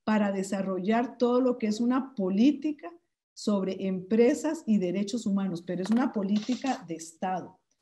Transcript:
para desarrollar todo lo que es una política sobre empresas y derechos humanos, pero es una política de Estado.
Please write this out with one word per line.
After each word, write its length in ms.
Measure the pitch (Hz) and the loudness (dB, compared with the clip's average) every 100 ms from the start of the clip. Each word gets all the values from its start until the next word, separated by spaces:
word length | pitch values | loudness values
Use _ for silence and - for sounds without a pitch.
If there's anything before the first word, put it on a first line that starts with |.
para 280 | - 214 202 | 0 2 2
desarrollar 880 | 196 190 196 190 185 180 226 254 - | 0 -2 -2 -2 -2 0 0 0 0
todo 220 | 240 247 | 2 4
lo 180 | 262 247 | 2 0
que 80 | 214 | -2
es 120 | 208 | 0
una 360 | 233 262 269 - | 0 0 -2 -4
política 760 | 185 196 254 285 311 302 339 339 _ _ _ - | -2 4 4 4 -4 -6 -12 -18 _ _ _ -8
sobre 500 | - 202 185 190 190 | -2 0 0 -2 -4
empresas 800 | 185 175 220 233 294 302 311 - | -4 0 4 6 4 -2 -4 0
y 140 | 202 | 2
derechos 480 | 180 185 208 240 202 | 2 -2 -4 -4 -2
humanos, 340 | 196 190 170 | -2 -2 -6
pero 220 | - 180 | -6 -6
es 80 | 190 | 0
una 200 | 226 262 | 2 2
política 720 | 214 190 208 - 247 - - 170 | -2 0 -2 -2 -4 -4 -6 -6
de 80 | 165 | -12
Estado. 640 | - - 190 180 147 - _ _ | -12 -8 -4 -4 -6 -16 _ _